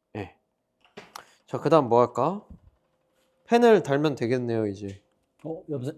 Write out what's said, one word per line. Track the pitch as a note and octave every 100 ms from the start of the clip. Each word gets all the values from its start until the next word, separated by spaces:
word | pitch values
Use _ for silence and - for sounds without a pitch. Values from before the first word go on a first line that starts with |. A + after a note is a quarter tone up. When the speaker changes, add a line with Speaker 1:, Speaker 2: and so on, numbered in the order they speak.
| _ G#2+
Speaker 1:
예. | F#2+ _ _ _ _ _ _ - - - - _ _
자, | B2+
그다음 | D3+ D#3+ B2
뭐 | A#2
할까? | A#2+ - C#3 G3+ - - _ _ _ _ _ _ _ _ -
펜을 | A#3 A#3+ G#3
달면 | C#3+ C#3 D#3 C3
되겠네요, | A#2 B2+ A#2+ A2+ G#2+
이제. | G2 G2+ G2 _ _ _ _
Speaker 2:
어, | D3 D#3+ -
염색, | C#3+ B2+